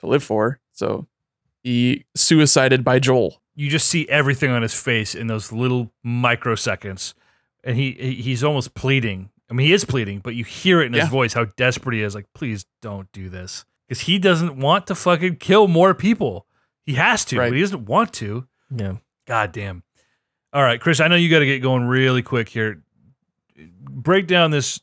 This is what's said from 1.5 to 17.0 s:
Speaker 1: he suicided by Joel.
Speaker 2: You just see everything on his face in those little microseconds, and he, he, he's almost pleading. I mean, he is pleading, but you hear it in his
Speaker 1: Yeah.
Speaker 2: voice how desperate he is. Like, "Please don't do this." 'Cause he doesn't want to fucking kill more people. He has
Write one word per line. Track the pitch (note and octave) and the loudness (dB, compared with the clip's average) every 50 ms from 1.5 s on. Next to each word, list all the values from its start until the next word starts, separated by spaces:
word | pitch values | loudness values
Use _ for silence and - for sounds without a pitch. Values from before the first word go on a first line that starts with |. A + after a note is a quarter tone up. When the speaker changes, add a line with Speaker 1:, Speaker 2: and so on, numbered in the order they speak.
| _ _ - | _ _ -6
Speaker 1:
he | B2 B2 A#2+ A#2+ B2 B2 - - _ - | -2 0 2 2 2 0 -2 -4 _ -2
suicided | - - - E3 D#3 D3+ C#3 - C#3+ C3 C3 C3 B2+ A#2 | 0 2 4 6 6 6 6 6 6 6 6 4 4 4
by | C3 B2+ C3 | 4 2 4
Joel. | C3 C3 B2+ B2+ A2 E2 - _ _ _ _ | 4 4 4 4 2 0 -2 _ _ _ _
Speaker 2:
You | - D3 C#3+ | -8 -4 -2
just | C#3+ D#3+ - | -2 0 0
see | - - E3+ D3 - | 0 0 0 0 0
everything | C3+ D3+ C#3+ C#3 C3+ B2+ D3+ C3 | 2 2 2 2 0 0 0 0
on | B2 A#2+ A2+ | 0 0 -2
his | A2 - | -2 -4
face | - - C3+ A#2+ A2+ G#2+ - - | -4 -2 -2 0 0 -2 -4 -6
in | - A2+ | -8 -6
those | A2+ A2 A2 G2 - A2 | -4 -4 -6 -6 -8 -6
little | A2 B2 B2+ B2 B2 A#2+ A2 _ _ - | -2 -2 0 0 -2 -4 -6 _ _ -6
microseconds, | A#2+ A#2+ A#2+ B2 A#2+ A#2+ A2+ - B2 A2+ G#2+ - A#2+ G2 - - G2+ F#2+ F#2 - - - _ _ _ _ _ _ _ _ _ - | -4 -2 0 2 2 0 0 -2 -2 -4 -2 -2 -4 -4 -6 -6 -10 -10 -10 -12 -14 -14 _ _ _ _ _ _ _ _ _ -8
and | B2+ A#2+ | -6 -4
he, | A#2 C#3 C3+ - - | -2 -2 -4 -4 -6
he, | C3 C3 C3 | -6 -6 -6
he's | - A#2 C3 C3 A#2 C3+ | -6 -4 -4 -2 -2 0
almost | D3 D3+ C3+ A#2 - - | 0 0 -2 -4 -6 -8
pleading. | - - C3 C3+ C3+ A#2 A2 G2 F#2 F#2+ G2+ _ _ _ - | -4 -2 0 2 2 0 -2 -4 -6 -10 -14 _ _ _ -6
I | A#2+ | -2
mean, | B2 C3+ | -2 0
he | D#3 F3+ | 2 0
is | G3+ - | 0 0
pleading, | - - C3 A2 G2 G2+ G2+ | -2 -4 -4 -4 -4 -8 -10
but | F#2+ A#2+ A2+ | -10 -10 -10
you | A#2+ A2+ | -10 -10
hear | - - - - F#3 F#3 E3+ | -10 -10 -4 0 2 4 4
it | D3+ | 2
in | B2 A#2+ | 2 0
his | C#3+ D3+ | 0 0
Speaker 1:
Yeah. | D#3 | 0
Speaker 2:
voice | B2+ C3+ B2+ A2+ - | 0 0 0 0 0
how | A#2 A#2 G#2 - | -2 -4 -4 -2
desperate | - B2+ B2+ A#2+ - - C3 A#2 | -2 0 0 0 -2 -4 -4 -2
he | A2 G#2+ | -2 -2
is. | G#2 G2 | -4 -6
Like, | G#2 G2 _ - | -8 -14 _ -14
"Please | - D#3+ B2 A2 G2+ - _ _ _ | -10 -8 -6 -6 -8 -10 _ _ _
don't | - A2 G2+ G2 F#2+ F#2 - | -14 -12 -12 -12 -14 -14 -16
do | G2+ F#2+ F#2 | -14 -14 -12
this." | F2+ F#2 F2+ F2+ - - - _ _ _ _ - | -12 -14 -14 -14 -14 -16 -18 _ _ _ _ -10
'Cause | B2+ - - | -10 -6 -4
he | - F3+ G3+ | -2 0 2
doesn't | F3+ G3 F3+ D#3+ E3+ E3+ C#3 | 2 2 2 2 0 -2 -4
want | C3 C3+ C#3+ E3+ G3+ - | -2 0 2 2 0 0
to | - G3 | -4 -6
fucking | - - F3+ F3 D#3 F3 F#3 E3+ | -2 0 0 0 2 0 -2 -4
kill | - - - F#3+ G#3+ G#3+ F#3+ | -4 0 2 4 6 6 6
more | E3+ E3 F3+ F#3+ F#3 | 6 6 6 4 4
people. | - - G3+ A#3 - G3+ B2 F#2+ F2 - _ _ _ _ _ _ _ _ | 2 2 0 0 0 -2 -4 -6 -8 -12 _ _ _ _ _ _ _ _
He | - C#3 | -4 -2
has | B2 | 0